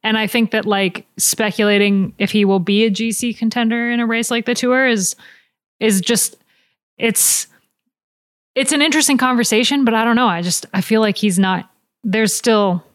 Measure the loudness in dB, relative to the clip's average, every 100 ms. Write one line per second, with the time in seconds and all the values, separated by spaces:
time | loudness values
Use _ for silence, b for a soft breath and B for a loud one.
0 | 0 -2 0 0 0 -2 -2 0 -2 -4
1 | -16 -4 -4 0 -4 0 2 4 2 2
2 | -2 -4 -2 2 2 2 2 2 2 0
3 | -4 -4 -6 -4 -4 -2 -2 -2 -2 -2
4 | -2 -2 -2 -4 -2 -2 0 2 2 0
5 | -2 -6 B B B B _ _ 0 0
6 | 0 0 -2 -8 _ _ _ _ _ _
7 | -2 0 0 -2 -6 b b _ _ _
8 | _ _ _ _ _ -4 0 0 2 2
9 | 2 2 2 0 0 0 0 0 2 2
10 | 2 2 2 0 -2 -4 -4 -6 0 2
11 | 2 0 0 2 0 -2 -6 _ _ _
12 | -4 0 0 0 2 2 2 -2 -6